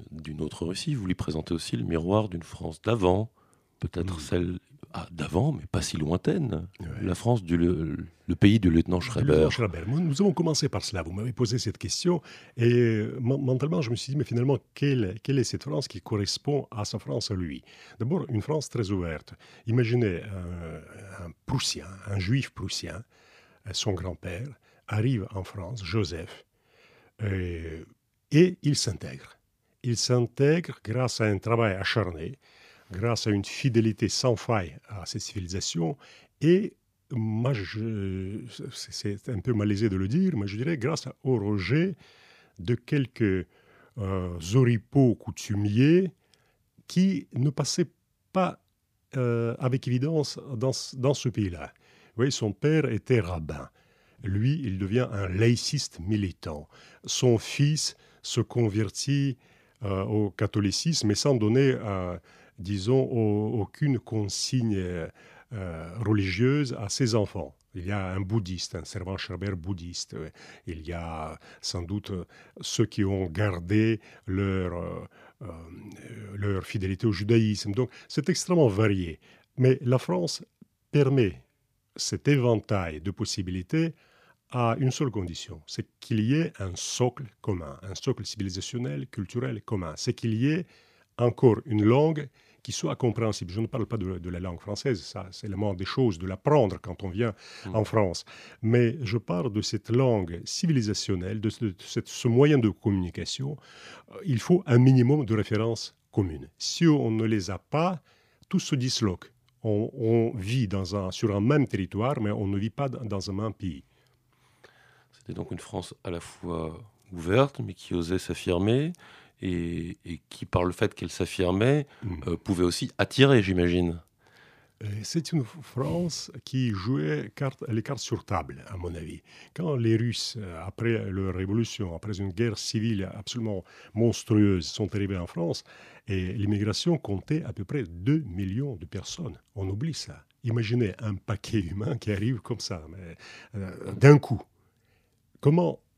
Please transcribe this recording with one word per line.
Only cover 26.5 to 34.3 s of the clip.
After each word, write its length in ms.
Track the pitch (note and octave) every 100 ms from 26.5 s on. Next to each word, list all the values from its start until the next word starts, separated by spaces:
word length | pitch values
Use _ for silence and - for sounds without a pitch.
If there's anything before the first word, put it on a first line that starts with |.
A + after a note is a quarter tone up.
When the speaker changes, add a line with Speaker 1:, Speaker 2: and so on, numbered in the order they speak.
| _ _ _ _ _ _ -
Speaker 2:
euh, 640 | G#2 G2 F2+ E2+ E2 D#2+ - _ _ _ _
et 260 | C#3+ F3+ F3+
il 120 | D3
s'intègre. 640 | C#3+ - G#2 - C3+ - - _ _ _ _
Il 160 | B2 A2+
s'intègre 840 | - B2 A#2+ - C#3 D#3+ E3 C3
grâce 380 | - A2+ B2+ -
à 60 | A2
un 100 | G2
travail 360 | - A#2 A2+
acharné, 640 | F#2+ F#2+ - F2+ D#2+ E2 C3+ _ _ - - -
grâce 360 | F2+ A#2 A#2 -
à 40 |
une 140 | G#2
fidélité 640 | G2 - C#3 A#2 A2 G#2 G#2
sans 260 | - C3